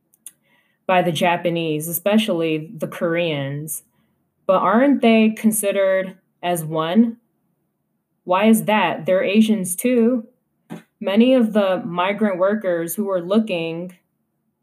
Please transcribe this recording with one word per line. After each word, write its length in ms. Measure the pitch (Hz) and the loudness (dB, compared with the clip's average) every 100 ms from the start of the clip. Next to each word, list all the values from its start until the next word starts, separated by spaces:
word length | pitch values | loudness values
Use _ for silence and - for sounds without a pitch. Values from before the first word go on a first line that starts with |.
| _ _ - - _ _ _ _ - | _ _ -20 -20 _ _ _ _ 0
by 160 | 180 | 2
the 80 | 175 | 2
Japanese, 800 | 151 180 170 175 170 165 151 165 | 0 0 0 -2 -2 -2 -4 -6
especially 840 | 160 202 214 214 170 165 156 156 156 | -4 0 2 2 -2 -2 -4 -6 -10
the 100 | 165 | -10
Koreans. 960 | - 175 165 170 143 139 143 156 - - _ _ _ _ _ - | -6 -4 -2 -2 -4 -6 -8 -10 -12 -16 _ _ _ _ _ 0
But 160 | 185 | 2
aren't 400 | 180 220 285 240 | 4 4 4 4
they 280 | 226 220 220 | 4 4 4
considered 840 | 220 220 214 202 196 190 190 185 - _ _ | 2 0 0 -2 0 0 0 -4 -12 _ _
as 240 | 175 175 | -4 -4
one? 520 | 156 160 160 208 233 226 _ _ _ _ _ _ _ _ _ _ | -4 -4 2 2 2 -2 _ _ _ _ _ _ _ _ _ _
Why 220 | 175 180 | -4 2
is 220 | 220 214 165 | 4 4 2
that? 380 | 214 170 - | 0 0 -2
They're 200 | 156 185 | 0 0
Asians 500 | 202 214 220 190 180 | 2 2 2 0 -4
too. 540 | - 247 247 226 254 - _ _ _ _ - _ _ | -4 0 2 2 0 -6 _ _ _ _ -20 _ _
Many 340 | 190 208 254 | 0 4 4
of 200 | 262 220 | 4 2
the 280 | 208 196 180 | 2 0 -2
migrant 540 | 170 175 185 202 214 180 | -4 -2 -2 -2 -2 0
workers 560 | 190 214 190 170 170 | 0 0 -2 -4 -4
who 120 | 208 196 | -6 -4
were 140 | 185 | -4
looking 760 | 170 220 220 175 165 165 180 - _ _ _ _ _ _ | 0 0 0 -4 -6 -8 -10 -16 _ _ _ _ _ _